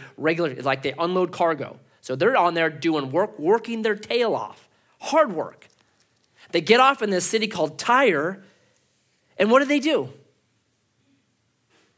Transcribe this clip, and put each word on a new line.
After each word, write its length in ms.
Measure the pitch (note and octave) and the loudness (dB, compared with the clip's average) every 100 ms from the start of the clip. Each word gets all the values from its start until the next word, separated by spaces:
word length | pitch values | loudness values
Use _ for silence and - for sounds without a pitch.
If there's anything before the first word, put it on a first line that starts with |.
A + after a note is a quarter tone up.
| - - | -14 -6
regular, 320 | D3+ E3 D#3+ | -2 -2 -2
it's 160 | B2 C#3 | -4 -4
like 160 | C3+ | -2
they 120 | C#3 | -4
unload 380 | C3+ E3+ F#3 F3+ | -4 -2 0 -2
cargo. 480 | - E3+ D3+ G#2+ - _ _ | 0 -2 -2 -8 -14 _ _
So 140 | - C3 | -8 0
they're 200 | G3+ B3+ | 2 2
on 200 | F3 E3+ | 2 2
there 160 | D#3+ | -2
doing 400 | D3 E3 D#3 C3 | -2 -2 -2 -2
work, 260 | D#3+ G#3+ - | -2 -4 -2
working 460 | D#3 A3+ A3+ A3+ | 0 0 0 -4
their 120 | A3 G#3 | -4 -4
tail 400 | - A#3+ A#3 B2+ | -4 -2 0 -2
off. 320 | G#2+ - _ _ _ _ | -8 -16 _ _ _ _
Hard 320 | - D#4 D4 | -2 0 2
work. 340 | D#3 F#2+ - - _ _ _ _ _ _ _ - | -2 -8 -12 -20 _ _ _ _ _ _ _ -4
They 100 | E3+ | -2
get 180 | D3+ A#3 | 4 6
off 240 | C4+ C4+ | 6 4
in 80 | G#3+ | 0
this 160 | F#3 - | -2 0
city 200 | A3 G#3+ | -2 -2
called 300 | F3+ D#3 - | -4 -4 -4
Tyre, 640 | - B3 B3+ D3 D#3+ F#3+ - _ _ _ _ _ _ _ _ - | 0 2 4 2 -2 -8 -16 _ _ _ _ _ _ _ _ -2
and 140 | G#3 | 4
what 80 | C4 | 4
do 60 | C#4 | 4
they 140 | D4 | 0
do? 320 | D4+ C4+ C3 - _ _ _ _ _ _ _ _ _ _ _ _ _ _ _ _ _ | 2 -2 -2 -12 _ _ _ _ _ _ _ _ _ _ _ _ _ _ _ _ _